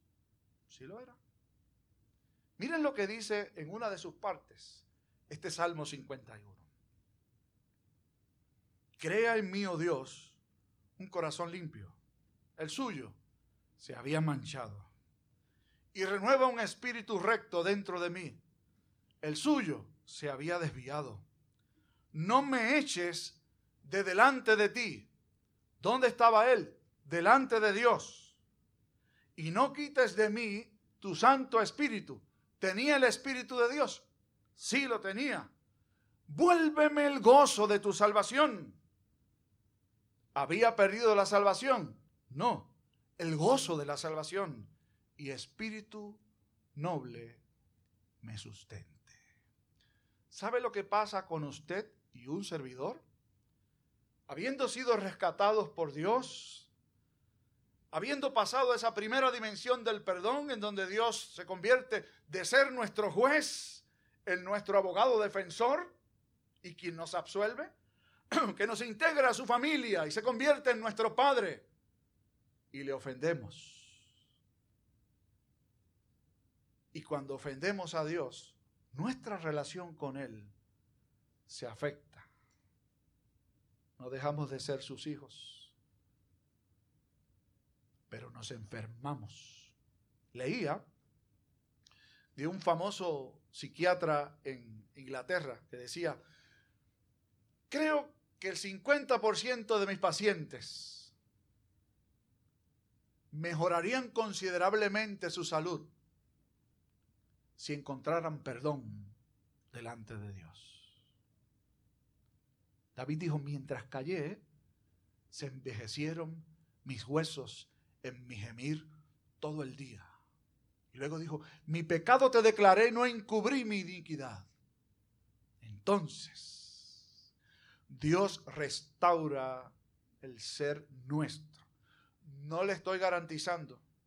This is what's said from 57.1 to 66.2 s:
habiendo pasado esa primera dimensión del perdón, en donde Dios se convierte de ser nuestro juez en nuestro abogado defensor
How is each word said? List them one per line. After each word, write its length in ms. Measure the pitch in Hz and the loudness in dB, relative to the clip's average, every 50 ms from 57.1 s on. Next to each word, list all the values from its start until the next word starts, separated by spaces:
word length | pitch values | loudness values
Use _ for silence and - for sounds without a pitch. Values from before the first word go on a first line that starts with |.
| _ _ _ _ _ _ _ _ _ _ _ _ _ _ _ _ | _ _ _ _ _ _ _ _ _ _ _ _ _ _ _ _
habiendo 420 | - 160 202 262 285 277 285 269 | -6 -4 -4 -4 -4 -2 -4 0
pasado 420 | 277 226 202 - 247 262 262 247 240 | 2 2 2 2 2 2 4 4 2
esa 200 | 208 226 226 226 | 2 0 -2 -2
primera 360 | 214 214 220 247 269 262 254 | -2 -2 0 2 2 2 2
dimensión 540 | 240 240 220 214 202 208 - 247 247 240 220 | 2 0 -4 -8 -8 -4 -2 -2 -2 0 0
del 180 | 226 220 202 | -2 -2 -2
perdón, 480 | - 190 180 180 180 226 262 294 294 294 | -2 -4 -4 0 0 0 0 0 -2 -4
en 100 | 247 214 | -6 -4
donde 260 | 208 214 202 196 190 | -4 -4 -4 -4 -4
Dios 480 | 185 196 220 233 233 208 - - - - | -2 0 0 2 2 0 -2 -8 -12 -14
se 100 | 165 156 | -14 -10
convierte 640 | - 190 180 175 226 254 254 254 - 220 185 - - - _ _ - | -10 -8 -2 4 4 4 4 4 0 -4 -4 -4 -8 -16 _ _ -8
de 160 | 151 190 170 | -8 -6 -2
ser 260 | - 247 269 277 277 | 4 4 4 4 4
nuestro 400 | 254 247 220 202 - 214 208 190 | 2 -2 -4 -2 -2 -2 -2 0
juez 720 | 151 196 247 269 302 302 - - - - - - - - _ _ _ _ _ _ _ _ _ | 4 4 4 6 6 4 2 -2 -6 -10 -12 -14 -16 -20 _ _ _ _ _ _ _ _ _
en 180 | 196 180 180 | -2 -2 -2
nuestro 360 | 180 190 208 202 202 - 196 196 | -2 -4 -4 -4 0 4 4 4
abogado 420 | 190 185 175 196 240 262 247 214 | 4 4 4 4 6 6 6 4
defensor 720 | 208 202 - 196 185 170 156 - 233 247 285 349 359 349 - _ _ _ _ _ | 4 2 0 -4 -6 -4 0 2 2 4 4 2 -2 -6 -14 _ _ _ _ _